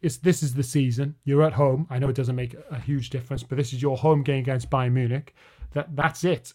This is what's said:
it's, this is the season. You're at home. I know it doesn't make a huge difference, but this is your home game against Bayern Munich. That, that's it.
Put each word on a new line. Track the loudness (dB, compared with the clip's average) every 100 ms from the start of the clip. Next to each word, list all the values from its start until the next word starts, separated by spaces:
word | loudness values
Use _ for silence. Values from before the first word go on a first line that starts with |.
it's, | -4 0
this | 0 2
is | 0
the | -2
season. | 0 2 2 0 -4 -4
You're | 0 4
at | 4
home. | 4 2 2 -2
I | -2
know | -2
it | 0
doesn't | -2 -2
make | -4 -10 -12
a | -10
huge | -4 -4 -4
difference, | -8 -6 -8
but | -6 -4
this | -4
is | -2
your | -2 2
home | 4 4
game | 4 0
against | 0 -2 0
Bayern | 0 2
Munich. | 2 0 -2 -6 _ -20 -18 -8
That, | -6 -6
that's | -2 -2 0
it. | 0 0 -4